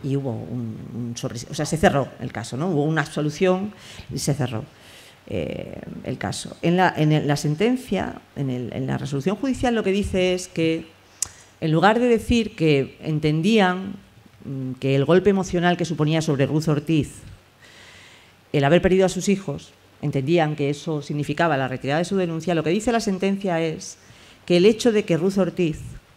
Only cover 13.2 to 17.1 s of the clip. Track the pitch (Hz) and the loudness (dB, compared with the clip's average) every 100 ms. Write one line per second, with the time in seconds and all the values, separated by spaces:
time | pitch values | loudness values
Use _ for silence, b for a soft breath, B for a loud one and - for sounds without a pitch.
13.2 | 151 156 180 226 185 180 190 196 - - | 2 2 4 4 4 2 -6 -12 -18 -20
14.2 | - - - 135 131 123 135 139 139 180 | -20 -18 -10 -8 -8 -4 0 2 6 6
15.2 | 190 196 185 170 175 175 165 156 156 160 | 6 2 0 0 2 2 -2 0 2 2
16.2 | 156 135 139 156 160 156 151 160 123 | 0 0 2 0 0 0 2 0 0